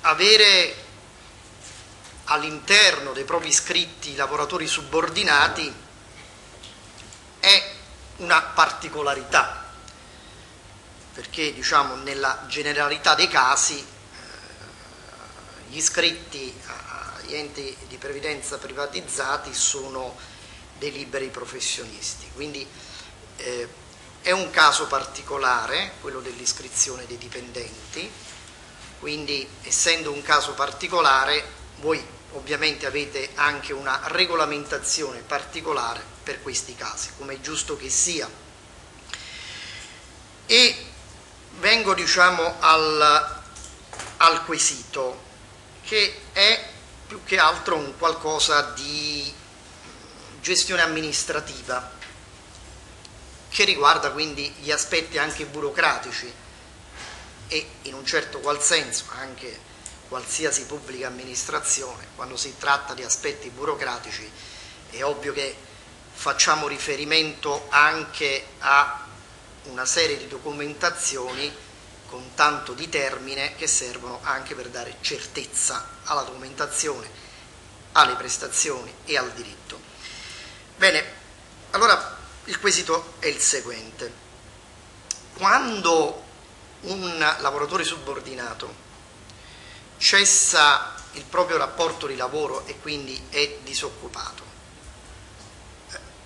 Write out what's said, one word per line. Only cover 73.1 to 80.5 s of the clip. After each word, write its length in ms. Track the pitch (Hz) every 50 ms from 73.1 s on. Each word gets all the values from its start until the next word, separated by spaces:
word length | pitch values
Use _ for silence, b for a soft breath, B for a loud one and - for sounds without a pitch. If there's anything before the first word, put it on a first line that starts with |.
| 139 131 131 135 139 139 139 143 -
che 100 | - 160
servono 540 | 147 - - 139 123 123 127 123 123 123 120 -
anche 320 | 151 139 135 135 - 147
per 140 | 131 123 123
dare 300 | 120 123 120 123 120 -
certezza 840 | - - 147 123 - - - 147 131 - - - - - 135 131 131 - - - -
alla 180 | - 151 143 131
documentazione, 880 | 123 127 131 131 131 139 131 151 151 - - - 151 143 127 110 107 98 B B B B B B B B B - - - - - -
alle 240 | - - 151 - 127
prestazioni 800 | - - 127 - - - 139 - - - 156 139 127 120 - - - -
e 140 | - 156 139
al 140 | 127 123 120
diritto. 480 | 120 117 - - - - - - - - - B B B B B B B B B B B B